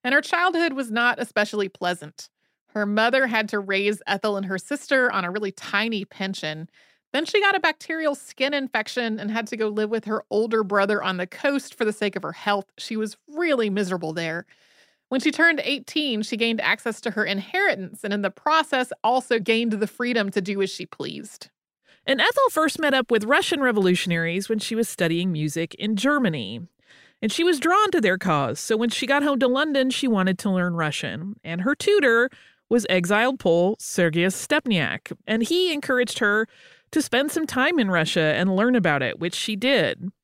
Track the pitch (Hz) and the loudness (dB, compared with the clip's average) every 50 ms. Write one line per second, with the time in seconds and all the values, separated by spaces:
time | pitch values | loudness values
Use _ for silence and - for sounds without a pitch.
0 | - 247 269 294 302 - - 339 349 370 349 330 339 330 269 269 262 226 214 233 | 0 2 2 2 2 2 0 2 2 2 2 2 0 0 0 -4 -6 -2 0 2
1 | 240 247 - - 240 - _ 220 208 208 - 208 196 185 _ - 180 175 180 170 | 2 2 0 0 -6 -2 _ 0 0 0 0 -2 -2 -4 _ -4 -2 -2 -2 -4
2 | 151 156 - - - - _ _ _ _ _ _ _ _ _ 214 208 202 208 214 | -8 -16 -16 -18 -20 -20 _ _ _ _ _ _ _ _ _ -4 -2 0 2 2
3 | 220 240 247 262 269 240 226 220 214 208 - 208 196 190 196 190 202 208 208 196 | 2 4 4 2 2 2 2 0 0 0 -2 -4 -2 0 0 2 2 0 -2 -2
4 | - - 196 190 - 214 202 196 196 185 190 185 - - 285 285 - - 285 262 | -2 -2 -2 0 0 -2 -2 -2 -2 -4 -4 -6 -4 -6 -8 -8 -2 0 2 2
5 | 247 240 - 196 180 175 185 214 214 196 185 - - - - 202 214 233 226 202 | 2 2 0 -2 -2 -2 -4 -4 -4 -6 -6 -8 -10 -2 0 0 0 0 -2 -4
6 | 190 _ - - 190 190 190 - - 156 151 156 165 - _ _ _ _ _ _ | -6 _ -8 -8 -6 -6 -6 -6 -6 -8 -6 -8 -12 -16 _ _ _ _ _ _
7 | _ _ - 277 320 - - 415 403 392 392 381 370 320 311 _ - - 320 320 | _ _ -4 -4 -2 2 2 2 4 4 2 2 2 0 0 _ -8 -8 -6 -2
8 | 320 302 285 - - - - - 262 277 294 285 269 254 - 220 220 - - 254 | 0 -2 -2 -2 -10 -20 -4 -2 -2 0 0 -2 -4 -2 -2 -4 -4 -2 -4 -4
9 | 240 226 214 214 208 208 214 226 226 220 247 220 220 214 208 214 214 208 233 226 | -2 -2 -4 -4 -4 -4 -2 -4 -4 -4 -4 -2 -2 -2 0 -2 -2 -2 -2 -4
10 | - 214 220 220 - _ - 208 226 226 226 220 214 180 202 202 196 202 214 208 | -4 -4 -4 -4 -4 _ 0 0 0 2 0 0 0 2 2 2 4 4 2 0
11 | - 185 185 180 185 180 - - - 285 285 277 - - - - 233 214 214 - | 0 -2 -2 -4 -6 -8 -8 -2 0 0 0 0 -4 -6 -6 -2 -2 -2 0 -2
12 | 208 202 - 190 180 156 175 - - 208 208 196 190 _ _ - - - 233 220 | -4 -2 -2 -4 -8 -8 -10 -4 -2 0 0 0 -2 _ _ -16 -10 -6 -4 -4
13 | 214 208 - _ _ - 294 311 349 330 285 240 226 208 190 202 202 180 185 175 | -4 -6 -8 _ _ -12 -6 -2 0 2 2 2 2 0 0 0 0 -2 -2 -4
14 | 170 160 160 170 165 160 160 170 196 _ _ _ _ _ _ _ _ _ _ _ | -4 -6 -4 -4 -4 -4 -6 -8 -10 _ _ _ _ _ _ _ _ _ _ _
15 | _ _ 254 262 - 311 285 - 330 339 320 277 - 240 285 277 - - - 320 | _ _ -2 0 0 0 4 6 6 6 6 2 0 -4 -4 -4 -6 -4 -4 -2
16 | 302 277 226 214 208 - 247 208 233 233 226 220 - 147 202 - - 233 214 - | 0 0 -2 -2 -2 -4 -2 -2 0 0 0 0 0 0 0 0 -2 -8 -8 -4
17 | - 240 - 220 208 - 202 196 - - - 370 403 381 - 202 185 170 - - | -6 -4 -2 -2 -2 0 -2 -4 -4 -4 -2 0 2 2 0 0 -6 -12 -12 -10
18 | - 202 202 202 202 - - - _ 302 311 320 302 - - 254 254 - - _ | -6 -4 -2 -2 -2 -4 -6 -4 _ 2 2 2 2 0 -2 -2 -2 -4 -6 _
19 | - 220 247 262 247 - 240 226 185 - 226 226 240 233 214 202 208 - - - | 0 2 2 2 2 2 0 0 2 2 2 2 2 0 0 -2 -2 -4 -4 -4
20 | 240 240 247 233 208 196 185 208 185 196 202 196 196 185 - - 180 - - - | -4 0 0 0 0 0 -2 -4 -4 -2 -2 -2 -2 -4 -4 -10 -12 -14 -10 -10
21 | - - 160 147 - - - - - - _ _ _ _ _ _ _ _ _ _ | -10 -8 -8 -10 -14 -16 -18 -20 -20 -20 _ _ _ _ _ _ _ _ _ _
22 | _ - 269 - 247 440 494 571 539 494 - 330 311 311 - - 311 294 269 262 | _ -2 0 2 2 0 2 2 0 2 2 0 0 0 0 0 0 2 2 0
23 | 254 - 240 220 208 220 285 330 - - 359 294 277 254 226 208 190 180 180 175 | 0 2 0 0 2 2 0 2 2 0 -2 0 2 2 2 4 4 4 2 2
24 | - 190 170 165 165 165 170 190 196 - 226 214 - - 226 220 226 - - - | 0 -2 -2 -2 -2 -2 -2 -4 -4 -2 -4 -4 -2 -2 -2 -2 -2 -2 -2 -2
25 | 180 165 165 170 180 185 170 151 151 151 143 165 165 - - - - 208 220 196 | 0 0 2 0 0 -2 -2 -2 -2 -2 -2 -4 -6 -6 -6 -6 -4 -4 -2 0
26 | 220 277 294 294 254 185 156 139 107 95 113 117 175 - _ _ _ _ - - | 2 2 2 2 2 0 -2 -2 -8 -8 -10 -12 -14 -16 _ _ _ _ -20 -20
27 | - _ _ _ - 220 - - 339 359 349 262 240 330 359 403 427 403 - 349 | -20 _ _ _ -4 -4 0 2 2 2 2 2 2 2 4 4 4 4 2 2
28 | 214 185 185 185 - 190 156 147 139 117 123 - - - 226 220 240 233 - - | 2 2 0 0 0 0 2 2 0 -2 -4 -6 -2 -2 0 0 0 -2 -2 -4
29 | 277 233 277 285 285 294 277 240 262 247 254 269 302 311 285 277 262 262 254 - | 0 0 2 2 2 2 2 2 2 2 2 2 0 2 2 2 2 2 0 0
30 | 285 254 220 196 185 190 185 - - 202 185 185 175 180 170 170 160 151 143 - | 0 2 2 2 2 2 0 0 0 0 0 2 0 0 0 -2 -2 -2 -2 -4
31 | - 117 87 135 165 196 208 - - - 165 175 185 262 294 _ - 403 415 415 | -6 -6 -8 -8 -8 -10 -12 -12 -10 -8 -6 -2 0 0 0 _ 2 2 4 4
32 | 294 247 226 233 240 262 - - - - _ _ _ _ 220 240 202 - 185 185 | 4 4 4 4 2 0 -2 -12 -20 -20 _ _ _ _ 2 2 2 2 0 0
33 | 175 175 208 208 233 254 262 - - 180 165 170 175 190 220 _ - - - - | 2 2 2 2 2 0 0 0 2 2 4 4 4 2 0 _ -8 -6 0 2
34 | 175 165 151 170 175 190 185 - - - 302 311 - 247 214 170 139 82 71 - | 2 2 2 2 0 0 0 -4 -2 0 0 0 2 0 0 0 0 -2 -4 -8
35 | _ - - _ _ - 220 220 233 - 339 359 370 359 320 294 - - 262 247 | _ -14 -16 _ _ -4 -2 -2 0 0 0 0 2 0 -2 -4 -2 -2 0 0
36 | 254 - - - 240 208 202 220 226 _ _ - - - - _ _ _ - 320 | 0 0 0 0 0 2 2 2 0 _ _ -20 -20 -20 -20 _ _ _ -2 -2
37 | - - - 247 285 302 - 330 320 285 - 254 262 311 359 302 226 196 180 170 | -2 0 0 0 0 0 -2 -4 -4 -2 0 0 2 2 4 2 2 2 2 2
38 | 160 156 - 180 156 156 151 107 180 196 190 190 220 247 254 240 170 170 147 135 | 0 2 2 2 2 2 2 2 2 2 2 4 4 4 4 4 4 2 2 2
39 | 127 113 - - 165 175 - - - - 214 196 226 262 277 226 160 110 - - | 0 -2 -2 -4 -6 -6 -4 -4 -6 -4 -4 0 2 2 4 4 2 0 -2 -4
40 | - 196 _ _ | -8 -12 _ _